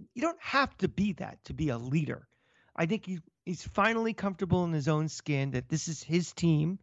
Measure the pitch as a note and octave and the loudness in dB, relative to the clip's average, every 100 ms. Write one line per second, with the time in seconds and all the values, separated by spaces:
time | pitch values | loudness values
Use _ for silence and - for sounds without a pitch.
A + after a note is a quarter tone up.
0 | - - D#4+ E4 - C4+ C4+ - F#3 - | -12 -4 -2 -2 -2 0 0 0 -2 0
1 | G3+ E3 - - - B2+ D#3 A#2 B2 D#3 | 0 -2 -8 -10 -12 -4 -2 -2 0 0
2 | C3+ - - _ _ _ _ - D#3+ G#3+ | 0 -4 -12 _ _ _ _ -2 0 0
3 | - F3+ - _ - F3 - - G#3 A3+ | -4 -8 -10 _ -8 -8 -4 0 2 2
4 | A3+ - G3 F3+ F#3 F3+ F3 D#3 C#3 D3+ | 0 -2 -4 -2 2 2 2 2 2 2
5 | D#3 - - C#3+ C#3 B2+ - D#3+ - D3+ | 0 -4 -2 0 0 -2 -2 -2 -4 -8
6 | - E3+ E3 - E3+ D3+ D#3 F#3+ | -2 0 0 0 4 4 2 -2